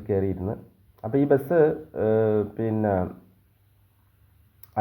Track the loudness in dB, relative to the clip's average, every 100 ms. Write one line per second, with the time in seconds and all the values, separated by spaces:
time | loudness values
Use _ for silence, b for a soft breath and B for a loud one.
0 | -2 -2 -2 -4 -6 -8 -12 _ _ _
1 | -4 0 2 2 2 2 4 2 -8 -4
2 | 0 2 2 0 -2 -4 -4 0 0 0
3 | -2 -8 -20 _ _ _ _ _ _ _
4 | _ _ _ _ _ _ -10 -2